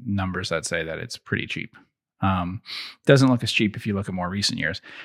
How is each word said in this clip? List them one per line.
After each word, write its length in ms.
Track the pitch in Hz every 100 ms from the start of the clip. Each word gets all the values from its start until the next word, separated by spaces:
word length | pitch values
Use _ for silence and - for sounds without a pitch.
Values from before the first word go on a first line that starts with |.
| 123
numbers 440 | 98 95 90 92
that 160 | 82 -
say 180 | 85
that 140 | 80 78
it's 200 | - -
pretty 280 | - - -
cheap. 320 | - - - _ _ _ _
Um, 380 | 98 95 87 95 - - - - -
doesn't 240 | 139 131
look 140 | 123
as 80 | 113
cheap 240 | - 107 117
if 100 | 110
you 80 |
look 140 | 98 101
at 60 | 92
more 140 | 90
recent 280 | 101 98 87
years. 240 | 78 - - -